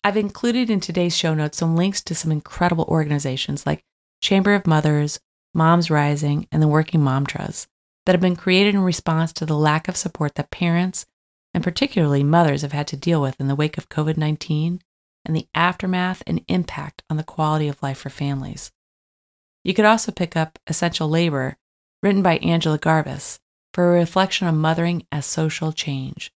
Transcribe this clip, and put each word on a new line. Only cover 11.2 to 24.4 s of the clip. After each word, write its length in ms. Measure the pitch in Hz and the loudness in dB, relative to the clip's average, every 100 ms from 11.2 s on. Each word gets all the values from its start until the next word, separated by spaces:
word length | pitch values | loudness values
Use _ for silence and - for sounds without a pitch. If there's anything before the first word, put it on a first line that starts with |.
| _ _ _ | _ _ _
and 100 | 180 | -4
particularly 600 | 175 175 277 - 151 139 | -4 -2 -2 2 2 2
mothers, 380 | 143 170 160 143 | 4 4 4 2
have 100 | 143 | -4
had 160 | 147 147 | -4 -6
to 80 | 139 | -4
deal 260 | 170 165 | 0 0
with 180 | 135 - | 0 -2
in 80 | 135 | -2
the 80 | 139 | 0
wake 220 | 151 - | -2 -4
of 120 | - | -8
covid 260 | - 151 156 | -4 -2 0
nineteen 680 | 151 151 - 151 160 180 _ _ _ _ - | -2 -2 -2 -2 -2 -4 _ _ _ _ -4
and 100 | 160 | -4
the 120 | - | -4
aftermath 720 | - 175 180 185 185 180 185 - | -2 -2 -2 -4 -2 -2 -4 -4
and 180 | 165 - | -6 -2
impact 560 | 180 170 - 147 - _ | -2 -2 -8 -12 -16 _
on 80 | 151 | -6
the 60 | |
quality 440 | 156 - 156 156 151 | -6 -2 0 0 -2
of 160 | 139 | -4
life 140 | 139 135 | -8 -6
for 100 | 135 | -10
families. 640 | - 143 139 139 - - _ _ _ _ _ _ _ _ _ | -6 -4 -4 -6 -12 -14 _ _ _ _ _ _ _ _ _
You 100 | - 190 | -2 4
could 100 | 214 | 6
also 260 | 220 - | 4 0
pick 240 | - 175 165 | -4 -2 0
up 220 | 160 - - | -2 -6 -4
Essential 420 | 156 170 - 156 | -2 -2 -2 0
Labor, 500 | 160 170 139 131 143 _ _ _ _ | 2 2 0 -4 -8 _ _ _ _
written 220 | 202 196 | 0 4
by 140 | 180 165 | 2 2
Angela 420 | 165 165 160 151 | 2 2 2 0
Garvis, 580 | 160 160 147 139 - - _ _ _ | 2 2 0 -8 -10 -14 _ _ _
for 180 | - 175 | 0 4
a 100 | 175 | 4
reflection 480 | 170 185 190 - | 2 2 0 0